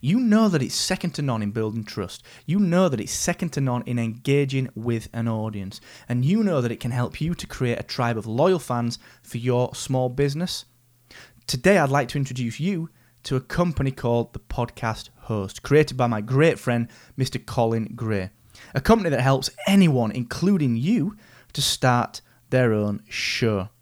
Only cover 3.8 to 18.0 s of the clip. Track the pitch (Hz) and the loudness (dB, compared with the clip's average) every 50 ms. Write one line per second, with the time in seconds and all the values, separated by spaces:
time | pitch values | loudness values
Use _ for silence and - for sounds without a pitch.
3.8 | 117 - 120 120 117 113 113 123 - 139 139 143 143 135 135 135 131 120 - - | -2 -2 -2 -2 -2 -2 -4 -6 0 2 2 2 2 2 0 -2 -4 -4 -6 -6
4.8 | 113 120 117 113 110 - - 117 117 117 113 110 107 110 107 101 95 95 - - | -4 -2 -2 -2 -4 -8 -8 -4 -2 -2 -2 -2 -4 -6 -6 -8 -10 -10 -12 -14
5.8 | - - - - - - 120 123 127 147 190 226 220 202 170 139 120 117 117 - | -20 -20 -20 -20 -8 -4 -2 0 2 2 2 2 2 2 2 2 0 0 -4 -4
6.8 | - 123 120 123 123 - - - 147 165 175 - - - - - 131 120 117 - | -6 -4 -2 -2 -2 -4 -4 -6 -4 -4 -4 -6 -8 -14 -6 -4 -2 -2 -2 -2
7.8 | - - - - 123 117 117 113 104 113 110 123 151 190 185 165 - - 123 120 | -4 -8 -4 -2 -2 0 -2 -2 -4 -4 0 2 4 4 2 2 0 -2 -2 -2
8.8 | 120 117 113 - - - - _ _ - - 120 117 123 123 123 123 - - - | -2 -2 -4 -6 -14 -20 -20 _ _ -10 -10 -4 -2 0 0 0 0 -2 -4 -10
9.8 | - - 131 131 127 127 123 135 143 143 139 156 175 180 - - - _ _ _ | -6 -2 -2 0 0 -2 0 0 -2 0 0 -4 -6 -6 -6 -10 -12 _ _ _
10.8 | _ _ _ _ _ _ - - - - _ - _ - - 127 - 180 208 185 | _ _ _ _ _ _ -20 -20 -20 -20 _ -20 _ -8 -8 2 4 4 6 6
11.8 | 151 135 135 143 131 117 - 147 135 - 127 127 123 117 113 - 147 190 202 165 | 4 4 2 2 0 0 -2 -4 -4 -2 -4 -4 -4 -4 -4 -2 -2 -2 -2 -2
12.8 | 165 - _ _ _ _ _ _ _ - 139 131 - _ - - 175 175 151 - | -4 -8 _ _ _ _ _ _ _ -4 -4 -4 -2 _ 0 0 0 0 2 0
13.8 | 139 135 131 - - 120 117 120 113 - - - _ _ - - 120 117 - - | -2 -2 -2 -2 0 2 2 2 0 -2 -6 -18 _ _ -4 -4 -4 -4 -4 -4
14.8 | - 113 110 - - - _ _ - - 113 104 95 95 - - - - 143 151 | -4 -4 -4 -4 -8 -18 _ _ -8 -4 -4 -4 -4 -6 -10 -12 -2 4 4 4
15.8 | 156 135 131 127 123 120 113 107 104 117 127 135 156 170 - - - 127 120 120 | 4 4 0 0 0 0 0 -2 -2 0 2 4 4 4 2 0 -2 -2 0 0
16.8 | 117 - - - - _ _ - 131 - - 123 - - - 127 117 113 113 113 | -2 -4 -8 -20 -20 _ _ -4 -4 -2 -2 -8 -10 -4 0 0 2 2 2 -2
17.8 | 110 104 - 113 | -4 -6 -8 -8